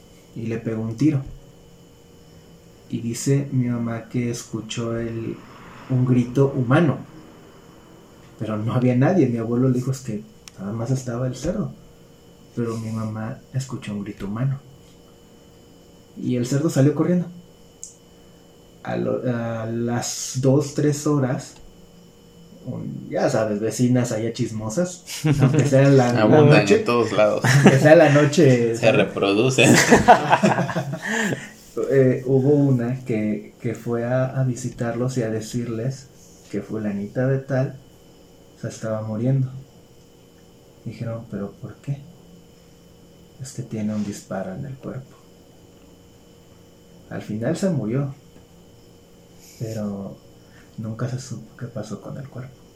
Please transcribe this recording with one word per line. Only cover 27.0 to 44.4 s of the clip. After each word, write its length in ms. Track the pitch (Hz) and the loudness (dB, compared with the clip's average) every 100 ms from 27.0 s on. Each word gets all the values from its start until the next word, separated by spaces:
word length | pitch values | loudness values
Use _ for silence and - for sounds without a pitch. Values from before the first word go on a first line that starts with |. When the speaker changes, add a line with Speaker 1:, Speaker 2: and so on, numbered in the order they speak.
| 107 | 2
Speaker 2:
lados. 300 | 98 104 107 | 2 2 2
Speaker 1:
aunque 360 | 117 135 160 135 | 4 6 6 8
sea 160 | 147 165 | 8 8
la 140 | 151 | 8
noche, 640 | 143 147 - 143 123 117 117 | 6 4 6 6 6 2 2
Speaker 2:
Se 60 | 117 | 2
Speaker 1:
¿sabes? 100 | 107 95 | 4 0
Speaker 2:
reproducen. 640 | 95 98 101 127 127 113 120 | 0 2 4 2 4 6 6
<laughs> 40 | - 120 - 214 151 170 180 - 131 165 139 151 - 226 208 - - - - - 107 | 6 6 8 6 6 2 2 2 -2 -4 -6 -8 -6 -4 -4 -4 -10 -20 -12 -6 0
Speaker 1:
Eh, 320 | 135 127 120 127 | 4 4 2 2
hubo 220 | 131 135 | 2 4
una 540 | 147 139 123 120 131 | 4 4 2 0 -4
que, 520 | - 110 107 104 - - | -4 -2 -2 -4 -8 -10
que 140 | 120 | -8
fue 320 | 104 120 117 120 | -6 -4 -4 -2
a, 200 | 127 131 135 | 0 -2 -2
a 40 | |
visitarlos 720 | 131 117 120 - 117 117 127 127 | -2 -2 -6 -6 -6 -2 -2 -2
y 60 | |
a 80 | 110 | -2
decirles 760 | 110 110 120 120 113 127 135 - - - - - | -4 -6 -8 -6 -6 -6 -6 -14 -20 -20 -20 -10
que 100 | - | -10
fulanita 640 | - 110 104 101 101 131 131 | -8 -6 -6 -6 -6 -2 0
de 120 | 135 | -2
tal 380 | - 131 131 - - - - - - - - - | -2 -2 -2 -6 -20 -20 -20 -20 -20 -20 -20 -14
se 60 | 113 | -12
estaba 340 | - 113 107 | -8 -6 -6
muriendo. 500 | 110 107 123 135 127 - - - - - - _ - - - - - - 117 | -4 -2 0 0 -2 -6 -20 -20 -20 -20 -20 _ -20 -20 -20 -20 -20 -18 -16
Dijeron, 400 | 104 113 113 - | -10 -10 -10 -10
"¿Pero 200 | 98 101 | -10 -10
por 200 | - 131 - | -12 -18 -14
qué?". 200 | - 139 - - - - - - - - - - - - - - | -10 -10 -12 -20 -20 -20 -20 -20 -20 -20 -20 -20 -20 -20 -20 -18
"Es 120 | 131 | -14
que 100 | - | -12
tiene 320 | - 110 107 107 | -8 -6 -4 -4
un 100 | 101 | -4
disparo 480 | - - 95 | -8 -10 -8